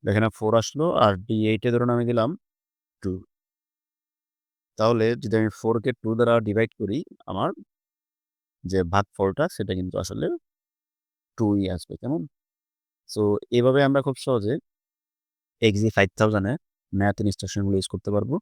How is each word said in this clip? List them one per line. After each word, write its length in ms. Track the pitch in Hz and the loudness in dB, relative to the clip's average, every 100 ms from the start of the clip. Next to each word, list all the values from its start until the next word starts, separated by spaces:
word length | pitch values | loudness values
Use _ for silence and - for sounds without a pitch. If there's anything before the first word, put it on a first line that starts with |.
এখানে 240 | - 107 110 | 0 2 0
ফোর 220 | - 107 113 | 0 0 2
আসলো, 280 | 110 139 165 - | 0 -4 -2 4
আর 160 | 107 95 | 2 2
ডি 200 | 104 110 107 | -2 0 0
এইটে 200 | 107 123 | 0 0
ধরুন 200 | 120 120 | 0 0
আমি 140 | 120 | 0
দিলাম 260 | 120 120 117 190 _ _ _ _ _ _ | 0 0 0 -4 _ _ _ _ _ _
টু। 100 | 98 92 - _ _ _ _ _ _ _ _ _ _ _ _ _ _ - | -8 -8 -10 _ _ _ _ _ _ _ _ _ _ _ _ _ _ 0
তাহলে 280 | 110 120 110 120 | 2 4 2 0
যদি 180 | 107 110 | 0 0
আমি 140 | 110 | 0
ফোর 240 | - 113 113 | -2 -2 0
কে 100 | 113 | -2
টু 160 | 120 110 | -4 -4
দ্বারা 200 | 113 117 117 | 0 4 2
ডিভাইড 300 | 107 101 113 | 2 0 -2
করি, 240 | _ 101 120 - - - | _ -4 -4 -6 -18 -10
আমার 240 | 95 143 - - _ _ _ _ _ _ _ _ _ | -4 -4 -6 -16 _ _ _ _ _ _ _ _ _
যে 140 | 90 95 | -4 -2
ভাগফলটা 600 | 87 101 101 - 98 95 160 | 0 -2 -2 -2 -2 0 -4
সেটা 240 | - 98 | -4 -6
কিন্তু 220 | 92 92 95 | -4 -4 -6
আসলে 280 | 95 107 170 339 _ _ _ _ _ _ _ _ _ - | -6 -6 -6 -6 _ _ _ _ _ _ _ _ _ -2
টুই 220 | 110 101 95 | 0 0 0
আসবে, 240 | 92 - - | -4 -8 -10
কেমন? 260 | 123 156 160 _ _ _ _ _ _ _ _ | -6 -4 -6 _ _ _ _ _ _ _ _
So, 120 | 107 104 104 - | -2 0 0 0
এভাবে 300 | 120 123 135 | 2 4 4
আমরা 180 | 139 139 | 4 2
খুব 140 | 135 131 | -2 -6
সহজে 380 | - 123 101 147 _ _ _ _ _ _ _ _ _ _ | -2 -2 -2 -4 _ _ _ _ _ _ _ _ _ _
এক্সজি 260 | 113 101 110 | 2 4 0
ফাইভ 180 | - 98 - | 2 0 2
থাউজেন্ডে 360 | 107 107 98 123 _ _ _ | 2 2 0 -4 _ _ _
ম্যাথ 240 | 98 101 98 | 0 0 2
ইনস্ট্রাকশনগুলো 540 | 104 - 95 104 98 98 | -2 -2 -6 -2 0 0
ইউজ 120 | - | -2
করতে 220 | 92 - | -6 -2
পারবো। 240 | 101 107 165 | -2 -2 -4